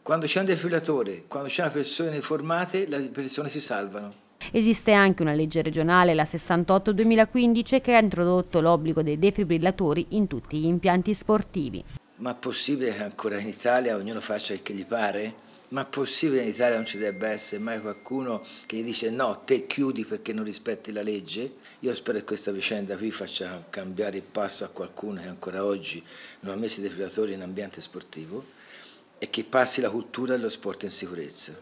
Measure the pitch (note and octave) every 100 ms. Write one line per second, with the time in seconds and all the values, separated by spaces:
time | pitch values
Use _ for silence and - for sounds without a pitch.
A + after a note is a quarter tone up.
0 | - D#3+ D3+ F#3 F#3+ E3 F3+ E3 D#3+ C#3+
1 | G2+ F2+ - C#3 C#3 D#3 E3 D3 C3+ -
2 | E3 D3+ C#3 D#3 D#3 E3+ F3 F#3+ F3+ C#3+
3 | C3 C#3 C3+ - D3 D#3 C3 G#2+ G2+ G2+
4 | G#2 - _ _ - A#3 A3 G#3+ - G3+
5 | G3 F#3 D#3+ D3+ D#3 D#3+ D#3 D3+ D#3+ F3+
6 | F3+ D#3 D3+ E3 - F3 F3 F#3+ G3 G3
7 | A3+ A3+ A3 B3 A#3+ A#3 A3+ C4 B3 A#3
8 | G#3+ E3+ F3 F3+ F3+ E3+ D#3+ E3+ D#3 D#3+
9 | D#3 D3+ G3 G3+ F3 E3 F3 F#3 E3+ D#3
10 | - G#3+ G3 B2+ - D3+ D#3+ F3 F#3 F3+
11 | F3+ G#3 - G#3+ - F3+ C#3 F#2 - -
12 | _ - A#2+ A#2+ C3 A#2 - C#3+ B2 G2+
13 | G#2 - A2 G2+ G#2 F#2+ A#2+ B2 B2 G#2
14 | G2+ A2+ - G#2+ - G2 - G2 F2+ A2+
15 | G#2 G2+ G#2+ A2+ - - - C3+ C3+ -
16 | C3 - D#3+ C3+ A2+ A2+ B2 A2+ A2 G2+
17 | G#2 F#2+ A2 G#2 - G#2 A2 A2+ G#2 G2+
18 | - C3 B2+ G#2+ - - - A2+ A#2 A2+
19 | A2+ A#2 B2+ G2 - B2+ - - C3+ A2+
20 | G#2+ G#2+ - A2 G#2+ G2 A#2 G#2+ G#2+ G#2
21 | G#2 G#2 E2 G#2 C3 - - - B2 A2
22 | - G#2+ - G#2+ - G2 - G#2+ G2 F#2+
23 | A2 - F#2+ - F#2 F2+ E2+ - F#2+ F#2
24 | G#2 F#2+ - G#2+ G2 - G2+ - F2+ -
25 | G#2+ G2 F#2 F2+ F#2 F#2 G2+ G2 - E2+
26 | - - - - F#2+ G2 A2+ G2 G2 F2
27 | F#2+ G#2+ G#2+ F#2+ F2+ F#2 G2 - - -
28 | - D#2+ D#2+ A2 C3+ - - - - -
29 | _ _ - - A2 C3 B2 - A#2 A2
30 | - - B2 B2+ A2+ - G2+ F2+ G2+ -
31 | F#2 E2+ D2+ - - D2+